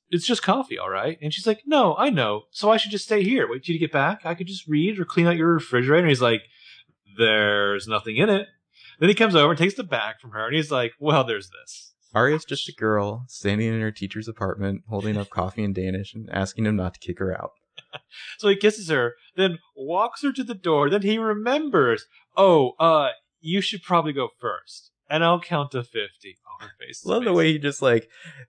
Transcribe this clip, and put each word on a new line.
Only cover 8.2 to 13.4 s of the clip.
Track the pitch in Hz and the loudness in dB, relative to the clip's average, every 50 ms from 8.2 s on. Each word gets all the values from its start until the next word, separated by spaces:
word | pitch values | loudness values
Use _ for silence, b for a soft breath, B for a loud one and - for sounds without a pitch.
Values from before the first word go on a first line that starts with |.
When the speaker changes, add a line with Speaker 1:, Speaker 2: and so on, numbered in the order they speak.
| 185 220 | 2 2
Speaker 1:
it." | 196 - 208 - _ _ _ _ b b b b b b | 2 0 -2 -6 _ _ _ _ b b b b b b
Then | 160 190 | 2 2
he | 202 | 4
comes | - 226 214 180 | 4 2 4 6
over | 156 143 156 | 6 6 4
and | 170 143 | 4 2
takes | 175 196 196 | 0 0 0
the | - 233 | -4 -6
bag | 170 135 117 104 110 110 - | -4 -4 -4 -4 -4 -8 -12
from | - 117 | -18 -12
her, | 104 107 110 117 | -8 -6 -6 -2
and | 143 | -2
he's | 160 151 147 | -2 -2 -2
like, | 147 127 120 113 - _ | -2 -2 -2 -2 -6 _
"Well, | 143 151 156 143 127 | 0 2 2 2 2
there's | 117 110 101 92 92 | 0 -2 -6 -6 -12
this." | - - 62 - - - - - _ _ _ _ - | -20 -20 -20 -20 -20 -20 -20 -20 _ _ _ _ 0
Speaker 2:
Arya's | 107 123 139 151 156 - | 2 2 2 2 0 -2
just | - 143 - - - | -6 -8 -8 -8 -10
a | - | -8
girl | - 117 110 107 104 101 104 104 120 127 - | -4 -2 0 0 0 0 -2 -6 -8 -12 -14
standing | - - | -16 -6